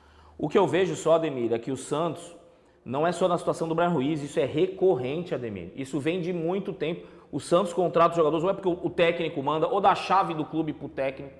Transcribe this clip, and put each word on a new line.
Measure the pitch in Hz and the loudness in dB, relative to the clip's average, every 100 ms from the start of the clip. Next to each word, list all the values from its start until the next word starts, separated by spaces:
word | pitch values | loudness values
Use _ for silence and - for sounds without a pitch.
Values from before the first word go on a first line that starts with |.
| _ - - - | _ -20 -20 -6
O | 151 | 2
que | 208 | 4
eu | 170 | 4
vejo | 160 185 151 | 2 0 0
só, | 156 160 | 4 4
Ademir, | 156 131 117 | 4 -2 0
é | 117 | -2
que | 135 | -2
o | 131 | -6
Santos | - 147 170 135 - - - _ _ _ - | -4 -2 -2 -4 -12 -20 -20 _ _ _ -6
não | 135 165 | 0 0
é | |
só | - 185 | 2 2
na | 175 | 2
situação | 180 147 165 | 0 -2 -2
do | |
Brian | 160 175 | 2 2
Ruiz, | 165 135 160 | 2 0 -2
isso | 143 - | -2 -2
é | 135 | 0
recorrente, | 151 185 185 185 165 123 156 175 | 2 0 2 4 4 0 -4 -4
Ademir. | 147 120 98 87 - | -6 -6 -8 -10 -10
Isso | 135 156 | -6 -4
vem | 135 185 | -2 -2
de | 170 | -2
muito | 175 160 196 196 | -4 -2 -2 -4
tempo. | 175 151 175 - - - | -6 -6 -6 -10 -20 -10
O | 147 | -8
Santos | - 175 190 | 2 2 2
contrata | - 170 170 170 | 0 0 4 4
os | 170 | 4
jogadores, | 151 160 | 2 2
ou | 175 | 0
é | |
porque | 190 190 | -2 -2
o, | 175 170 | -2 -4
o | |
técnico | - 170 170 165 147 | 2 2 2 -4 -4
manda, | 135 156 165 | -2 0 0
ou | 190 | 4
dá | 196 | 4
a | 175 | 2
chave | - 190 175 156 | 2 2 2 -2
do | 143 | -4
clube | 156 156 | -4 -4
pro | - 139 | -6 -10
técnico. | - 135 135 139 - | -4 -4 -4 -14 -16